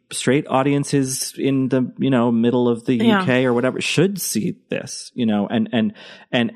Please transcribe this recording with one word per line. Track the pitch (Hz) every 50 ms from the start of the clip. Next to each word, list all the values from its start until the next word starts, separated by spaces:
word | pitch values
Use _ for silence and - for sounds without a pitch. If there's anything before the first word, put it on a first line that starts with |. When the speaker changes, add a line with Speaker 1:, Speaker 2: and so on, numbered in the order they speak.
| _ _
Speaker 1:
straight | - - - 127 127 151 147
audiences | - - 131 135 143 143 143 139 - 147 139 131 131 131 - - - -
in | - - 135 139 135 131 123
the, | 131 131 123 - -
you | - 131 135
know, | 135 120 117 123
middle | 117 113 117 120 120 123 123 120
of | 120 113 -
the | - 131
Speaker 2:
Yeah. | 113 110 226 208 196
Speaker 1:
U | 185
K | 135 123 127 131
or | 127 120
whatever | 120 127 127 - -
should | - - - 147 175 196 202 -
see | - - - 110 - - - - _ _
this, | - - - - - - - - -
you | 123 120
know, | 110 104 104 101
and, | - 113 113 110 -
and, | - 113 110 104 - - - - - - - _
and, | - 123 117 113 -